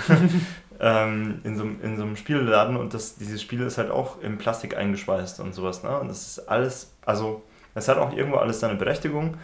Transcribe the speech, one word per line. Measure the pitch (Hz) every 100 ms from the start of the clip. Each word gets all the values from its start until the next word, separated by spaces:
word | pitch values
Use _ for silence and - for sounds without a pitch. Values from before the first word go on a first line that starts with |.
| - 170 180 175 170 - - -
ähm, | 113 110 110 107 107 104
in | 110 107
so |
einem, | 110 101
in | 110 107
so |
einem | 107
Spielladen | 107 - 147 117 104 110 123
und | -
das, | 113 -
dieses | - 104 107
Spiel | - 120
ist | 123 -
halt | 107
auch | 127 127 -
in | 107 104
Plastik | 113 113 101 -
eingeschweißt | 101 98 - 95 92 -
und | 95
sowas, | 92 92 90
ne? | - 143
Und | 123
das | - - -
ist | -
alles, | 113 131 127 - _
also | - 107 110 110 - - -
es | 110 131
hat | -
auch | 131
irgendwo | - 139 135
alles | 113 110
seine | 113
Berechtigung, | 98 98 147 156 147 160 160